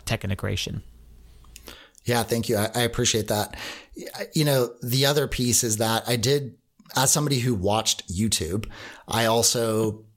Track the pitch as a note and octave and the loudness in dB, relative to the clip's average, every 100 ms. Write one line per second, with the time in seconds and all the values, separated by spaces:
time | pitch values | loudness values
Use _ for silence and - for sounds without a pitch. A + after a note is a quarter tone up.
0 | - A2+ F#2+ G2 G2+ G2 - - - - | -4 -4 -4 -4 -2 -4 -4 -8 -12 -20
1 | - - - - - - - - - - | -20 -20 -20 -20 -20 -20 -18 -20 -20 -10
2 | - A#2+ A2 A#2 A2 G#2+ G#2+ A#2+ A#2 - | -2 0 2 0 0 0 0 0 0 2
3 | A#2 A2 G#2 G#2+ G2+ - - - - - | 0 0 0 -2 -2 -6 -12 -14 -16 -16
4 | - - G3+ D#3+ D3 C3+ A#2+ - B2 C3 | -14 -10 -4 0 4 4 2 -2 -2 2
5 | C#3 D3 C#3 - B2 A#2 A#2+ G#2+ A2 A2+ | 4 4 2 0 2 2 2 0 2 0
6 | A2+ A#2+ A#2 C#3+ C3 - _ _ - - | 0 0 2 0 -2 -12 _ _ -4 0
7 | C3+ D#3+ D3 C3+ B2 A2 F#2+ A2 A2 - | 2 2 2 2 2 0 2 2 0 -2
8 | - F2 A2 - D#2+ G2 - - - - | -4 -2 -2 -2 -4 -4 -6 -10 -16 -16
9 | - A2 A2+ A#2 A2+ A#2+ A2+ A2 A2 G#2+ | -4 0 2 2 2 2 0 0 -2 -4
10 | - | -12